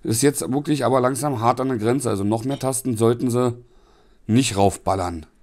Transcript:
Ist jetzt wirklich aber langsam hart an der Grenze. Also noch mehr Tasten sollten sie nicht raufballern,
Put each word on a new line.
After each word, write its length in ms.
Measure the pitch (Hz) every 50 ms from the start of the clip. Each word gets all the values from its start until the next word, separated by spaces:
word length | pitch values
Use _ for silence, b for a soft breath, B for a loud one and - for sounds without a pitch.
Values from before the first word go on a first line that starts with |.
| B
Ist 200 | 117 113 113 -
jetzt 180 | 143 143 -
wirklich 420 | - - 127 143 147 - 151 139 127
aber 160 | 117 127 135
langsam 420 | 123 127 139 131 143 151 135 113
hart 180 | 113 117 127 120
an 80 | 131 135
der 100 | 131 110
Grenze. 320 | 104 113 127 143 131 117
Also 140 | 107 98 98
noch 200 | 101 107 117 110
mehr 140 | 131 139 131
Tasten 400 | - 131 131 - - 131 120 107
sollten 320 | 113 113 120 120 - 123
sie 260 | 113 123 123 123 120 120 b b b b b b b b b b b b b
nicht 320 | - 104 123 135 110 104 98
raufballern, 680 | 98 98 92 - - 95 95 95 90 87 85 82 78 - _ _